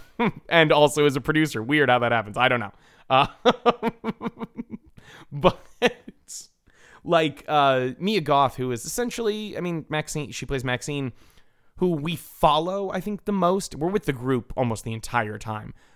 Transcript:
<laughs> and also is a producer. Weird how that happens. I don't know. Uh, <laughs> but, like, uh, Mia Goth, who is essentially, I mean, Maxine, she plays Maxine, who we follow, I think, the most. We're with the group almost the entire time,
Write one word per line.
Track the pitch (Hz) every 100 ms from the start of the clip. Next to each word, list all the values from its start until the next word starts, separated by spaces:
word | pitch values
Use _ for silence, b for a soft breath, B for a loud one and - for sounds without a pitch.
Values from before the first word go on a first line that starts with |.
| - -
<laughs> | 226 - -
and | 170 160
also | 151 147 151 147
is | 135
a |
producer. | 127 156 156 117
Weird | 113 151 135
how | 123
that | 117
happens. | 117 107 104
I | 127
don't | 123
know. | 104 - b b b
Uh, | 131 139 -
<laughs> | 233 240 233 - 226 - 220 - 226 - 226 - - 220 _ - B B B
but, | 143 175 - - - 240 - - - _ - - _ _ B B B
like, | - 170 160 135 -
uh, | 147 139 131 127 127
Mia | 180 214
Goth, | 151 143 135 -
who | 127
is | 120
essentially, | - - 240 - 233 214 214 -
I |
mean, | 175 170 -
Maxine, | 151 151 151 139
she | - 127
plays | 139
Maxine, | 127 123 - 143 131 - b b b b b -
who | 180
we | 160 151 165
follow, | - - 160 147 170 196 196
I | 190
think, | 190 208
the | -
most. | 202 175 190 -
We're | 135 165
with | 202 -
the |
group | 135 127 131 - -
almost | 123 110
the | 120
entire | 113 - 120 107 104
time, | - 107 110 - b